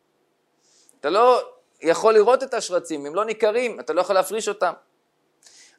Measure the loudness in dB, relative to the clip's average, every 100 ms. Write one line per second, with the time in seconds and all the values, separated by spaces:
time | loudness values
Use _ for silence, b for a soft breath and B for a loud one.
0 | _ _ _ _ _ _ b b b _
1 | -4 2 4 2 -2 _ _ _ -2 2
2 | 4 6 4 2 0 -6 -4 -6 -4 -8
3 | -6 -4 -4 -2 -2 0 -4 -8 -4 -2
4 | 0 0 0 -4 -6 -4 -4 -4 _ _
5 | _ _ _ _ b b b